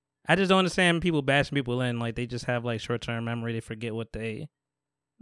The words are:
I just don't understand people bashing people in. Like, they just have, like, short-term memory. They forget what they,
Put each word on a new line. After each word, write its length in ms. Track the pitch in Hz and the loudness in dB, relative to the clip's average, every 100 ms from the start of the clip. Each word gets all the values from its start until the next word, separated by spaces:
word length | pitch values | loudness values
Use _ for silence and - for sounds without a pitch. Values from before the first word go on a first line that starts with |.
| _ _ - | _ _ 2
I 80 | 175 | 4
just 120 | 190 | 6
don't 100 | 190 | 6
understand 420 | 185 - 180 170 | 4 4 4 4
people 200 | 180 156 | 2 2
bashing 340 | 135 139 147 143 | 2 2 2 0
people 240 | 123 123 | 0 0
in. 180 | 123 117 | 0 -2
Like, 160 | 117 | -4
they 120 | 113 123 | -4 -6
just 180 | 120 - | -4 -2
have, 180 | 120 | -2
like, 160 | 120 113 | -2 -4
short-term 440 | - 120 - 117 | -2 -4 -4 -4
memory. 280 | 117 117 117 | -4 -4 -4
They 80 | 113 | -6
forget 340 | - 110 117 | -6 -8 -6
what 180 | 110 113 | -6 -8
they, 360 | 107 113 107 151 _ _ _ _ _ _ _ | -8 -8 -8 -12 _ _ _ _ _ _ _